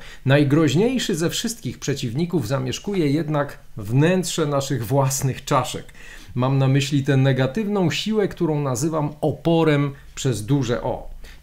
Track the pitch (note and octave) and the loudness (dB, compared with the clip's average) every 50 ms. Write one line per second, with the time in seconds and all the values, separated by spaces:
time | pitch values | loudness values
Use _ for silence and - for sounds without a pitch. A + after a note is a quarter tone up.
0 | - - - - - B2+ C#3 D3+ D3 C3 D3 D#3+ D#3+ C#3 B2 F3 A3 A#3+ C4 A#3+ | -16 -16 -16 -4 2 4 4 4 6 4 4 4 4 4 4 4 4 2 2 0
1 | - - F#3+ D3+ E3+ D#3+ - - - A3 - - - B2+ A2+ - - - B2 - | 0 -2 -2 0 0 -2 -2 -2 -4 -4 -6 -6 -8 -10 -8 -6 -4 -4 -4 -4
2 | - A#2 A2 D3 F3 E3+ F#3 D#3+ - G#2 C#3 C3 B2+ B2+ A#2 - - G3+ G3+ F#3 | -4 -4 -2 -2 -2 0 0 -2 0 0 -2 -2 -2 -4 -6 -6 -6 -4 -2 0
3 | D#3 C#3+ C#3 D#3+ D#3+ D3+ D#3 C#3+ C#3+ C#3 - - - - - - G#2 G2+ A#2 C3+ | 2 2 2 0 0 0 0 -2 -2 -2 -6 -14 -18 -14 -12 -10 -4 0 4 4
4 | D3+ E3+ F#3 F#3+ E3+ - - F3 D#3 D3 C#3+ C#3 C#3 - C#3+ A#2 A2+ G2 C3+ C#3 | 6 6 4 2 0 -2 -2 -2 -2 0 0 -2 0 -2 -2 -4 -2 0 2 2
5 | C3+ C3+ - - - C3 B2 - - - D3+ B2+ A#2+ - - E2 - - - - | 2 2 0 0 -2 -2 -2 -4 -2 0 0 0 0 -2 -6 -10 -12 -14 -18 -18
6 | - - - - - - - B2 B2 C3 C#3 C3+ C3+ C3 C3+ C#3 C#3 - D3 C#3 | -18 -18 -18 -18 -18 -8 -2 -2 0 2 2 4 4 4 4 2 2 2 0 0
7 | C#3 D3 C3+ C3+ C3 C#3 B2+ C3 C3 C3 - A3 G#3+ G3+ G#3 G3 F3+ D3 - - | 2 2 2 4 4 4 2 2 0 0 0 -2 -2 0 0 2 2 2 0 -2
8 | - G#3 A3 G#3+ G3 - - - F3 D#3 D#3 D3 C#3+ C3+ B2+ A2 D3 E3 D#3+ D#3 | -2 0 0 0 0 0 -2 -2 -2 0 0 0 0 -2 -2 -2 -2 -2 0 -2
9 | D3 D3 - - - D#3 - - - E3 E3+ E3 D#3+ D#3 D3 C#3+ C#3+ C#3 C3+ - | -2 -4 -4 -2 -2 -2 -2 0 0 2 4 4 4 4 4 4 2 0 -4 -8
10 | - - - - - C3+ A#2 G2+ G#2 G#2 C#3+ C#3+ B2 G#2+ A#2+ - - B2+ G2+ - | -16 -16 -12 -4 -2 -2 -2 -2 0 0 0 0 2 0 -2 -2 -2 -4 -4 -6
11 | - - - - - - - - | -8 -12 -14 -14 -16 -18 -18 -8